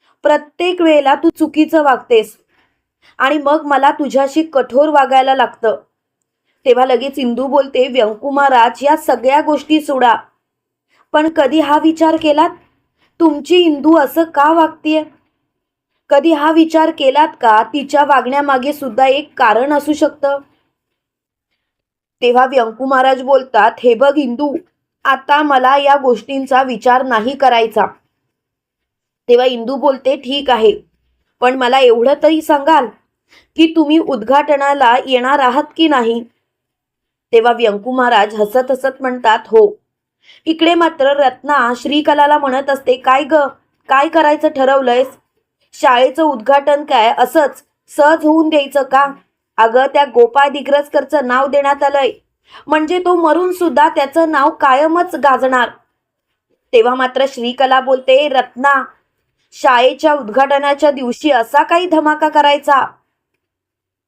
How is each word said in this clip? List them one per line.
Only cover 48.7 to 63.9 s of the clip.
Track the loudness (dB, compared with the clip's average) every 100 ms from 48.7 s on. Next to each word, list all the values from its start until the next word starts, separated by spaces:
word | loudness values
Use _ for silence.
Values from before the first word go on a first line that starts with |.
| -4
का? | -2 0 0 -4 _ _ _ -2
अगं, | 0 2 0
त्या | 0 0
गोपाळ | 2 2 2 0
दिग्रजकरचं | -2 -2 -2 -2 -4 -2 -4 -2
नाव | -2 0
देण्यात | 0 0 -2
आलंय, | -2 0 -2 -6 _ _ _ -20 -4
म्हणजे | -2 0 -2
तो | 0 0
मरून | 0 0 -2
सुद्धा | -4 -4 0 0
त्याचं | 0 -2 -2 -2
नाव | 0 -2
कायमच | 0 0 2 0 -2 -4 -2
गाजणार." | 0 0 0 -2 -2 -6 _ _ _ _ _ _ _ _ _
तेव्हा | 0 2 0
मात्र | -4 -2 -4
श्रीकला | -4 -8 -4 0 0
बोलते, | 0 -2 2 0 2
"रत्ना, | -2 -4 -4 0 0 -2 _ _ _ _ _ _
शाळेच्या | -4 0 2 2 0 -2
उद्घाटनाच्या | -2 -2 -2 0 0 0 0 0
दिवशी | 0 -6 -4 -2
असा | -2 0 0
काही | 0 0 0
धमाका | 0 0 -2 0
करायचा, | 2 2 0 0 0 -2 -8 _ _ _ _ _ _ _ _ _